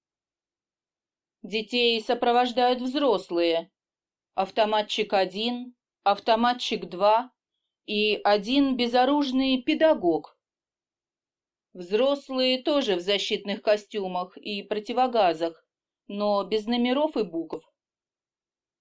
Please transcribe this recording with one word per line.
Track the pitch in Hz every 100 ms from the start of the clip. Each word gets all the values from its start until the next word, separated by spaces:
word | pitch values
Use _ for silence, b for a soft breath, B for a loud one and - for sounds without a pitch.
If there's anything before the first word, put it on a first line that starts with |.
| _ _ _ _ _ _ _ _ _ _ _ _ _ _
Детей | 202 220 220 247 233 226
сопровождают | 220 240 240 240 247 247 247 254
взрослые. | 254 277 285 190 - 170 170 165 180 _ _ _ _ _ _
Автоматчик | - 196 - 214 214 208 - 202
один, | 202 190 185 233 247 247 - _ _
автоматчик | 202 202 - 226 240 247 - 214 175
два | 175 202 220 254 _ _ _ _ _
и | - 208 214 202
один | 202 208 196 277 277 254
безоружный | 240 247 254 294 277 262 269 262
педагог. | 277 311 320 294 180 156 - _ _ _ _ _ _ _ _ _ _ _ _ _ _
Взрослые | 180 175 214 269 277 - 262 254 254
тоже | 285 285 233 180
в |
защитных | 180 202 - 202 202 190
костюмах | - 208 - 220 190 180 180 -
и | - 202
противогазах, | 196 214 214 240 254 233 185 160 165 165 _ _ _ _ -
но | 202 208 202
без | 190 220
номеров | 208 240 240 262 311 285
и |
букв. | 190 165 156 156 - _ _ _ _ _ _ _ _ _ _ _